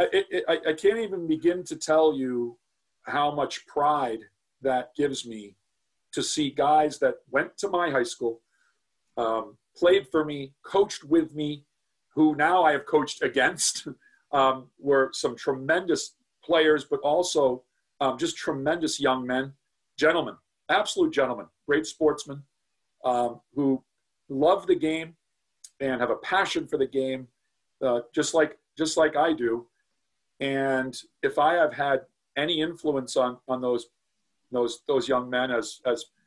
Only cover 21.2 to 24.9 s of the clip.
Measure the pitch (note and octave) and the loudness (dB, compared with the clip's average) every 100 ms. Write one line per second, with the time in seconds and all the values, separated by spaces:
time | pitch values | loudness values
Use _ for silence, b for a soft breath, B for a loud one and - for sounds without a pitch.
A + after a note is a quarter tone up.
21.2 | C3 A#2+ - _ - D3 D#3 - D#3 C#3+ | 0 -2 -10 _ -2 -2 -2 0 0 0
22.2 | D3 C#3+ - _ _ _ _ _ B2+ A#2+ | -6 -14 -16 _ _ _ _ _ -2 0
23.2 | A#2+ A#2 _ - C#3 C3 - _ _ _ | -2 -4 _ -2 0 0 -4 _ _ _
24.2 | _ C3+ D#3 G3 F#3 F3 D#3 | _ 0 2 2 2 0 0